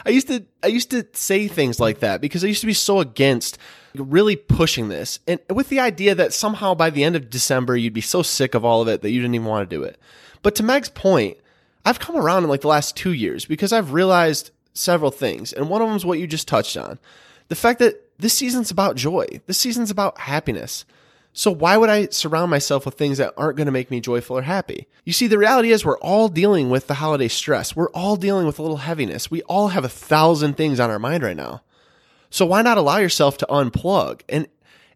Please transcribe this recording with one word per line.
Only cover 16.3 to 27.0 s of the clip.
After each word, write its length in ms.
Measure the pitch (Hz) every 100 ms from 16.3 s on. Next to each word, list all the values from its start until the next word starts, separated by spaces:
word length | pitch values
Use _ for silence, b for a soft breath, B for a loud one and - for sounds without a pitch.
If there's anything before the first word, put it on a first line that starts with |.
| 156 -
touched 300 | 110 - -
on. 220 | 52 - b b b b b
The 60 | -
fact 240 | 233 240
that 300 | 240 - _ -
this 160 | 202
season's 380 | - 254 247 220
about 240 | 170 196 123
joy. 300 | 131 175 - - -
This 120 | 190
season's 340 | 254 233 226
about 260 | 196 196 -
happiness. 640 | - 147 151 101 - - - b b b b
So 180 | b 220
why 240 | 170 165 208
would 140 | 220
I 180 | 208 202
surround 440 | - 160 160 175
myself 340 | 143 - 139 135
with 100 | -
things 220 | 147 135
that 160 | 135 -
aren't 220 | 151 139
gonna 140 | 143
make 200 | 131 127
me 80 | 123
joyful 380 | 117 120 120 127
or 60 |
happy? 440 | 131 190 - - - _
You 80 | -
see, 160 | 170 233
the 100 | 208
reality 340 | 214 254 233
is 120 | 220
we're 140 | 160 135
all 300 | - 202 220
dealing 400 | 165 196 196 127
with 180 | 127 -
the 60 |
holiday 340 | 139